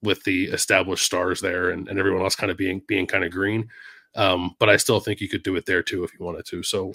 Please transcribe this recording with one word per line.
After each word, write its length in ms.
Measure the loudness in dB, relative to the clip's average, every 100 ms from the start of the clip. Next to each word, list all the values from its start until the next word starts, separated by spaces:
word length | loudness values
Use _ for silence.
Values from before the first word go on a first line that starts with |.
with 200 | -2 0 0
the 200 | 0 0
established 600 | -2 2 2 2 -2 0
stars 340 | 0 -2 -2
there 280 | -2 0 -2
and, 180 | -2 -4
and 100 | 0
everyone 240 | 2 2
else 140 | 0 -2
kinda 200 | -2 -2
being, 260 | -2 -4 -2
being 200 | -2 0
kinda 220 | 0 -2
green. 400 | 0 0 0 -4 -10 -20 -20 _ 0
Um, 400 | 2 2 0 2
but 100 | 6
I 60 | 6
still 240 | 4 2
think 220 | 0 -4
you 80 | -4
could 140 | -4
do 120 | -2 -2
it 100 | 0
there 180 | 0
too 200 | 0 -4
if 80 | -4 -6
you 80 | -8
wanted 200 | -8 -8
to. 160 | -8
So, 280 | -4 -4 -4